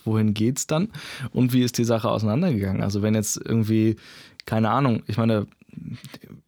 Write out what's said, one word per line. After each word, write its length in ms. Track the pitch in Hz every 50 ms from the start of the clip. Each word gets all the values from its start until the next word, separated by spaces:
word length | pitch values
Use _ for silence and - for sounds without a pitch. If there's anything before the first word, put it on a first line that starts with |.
| -
wohin 280 | 110 110 110 107 107 101
geht's 320 | 107 107 120 135 - - -
dann? 220 | 156 160 202 233 - - - - - - 131 -
Und 200 | - - 127 120
wie 120 | 127 127 123
ist 140 | 120 - -
die 40 | 117
Sache 260 | 117 117 110 110 113
auseinandergegangen? 720 | 113 110 110 104 107 147 185 180 127 98 95 95 98 104
Also 200 | 107 101 101 101
wenn 120 | 101 107 110
jetzt 220 | 110 104 - - - -
irgendwie, 540 | - 117 113 107 107 110 110 110 113 107 - - - - - - - - _ -
keine 240 | - 113 110 110 107
Ahnung, 340 | 110 131 143 127 113 - - -
ich 100 | 110 117
meine, 300 | 113 113 113 104 101 - - _ - _ - - - - 117 - - - - - - - - - _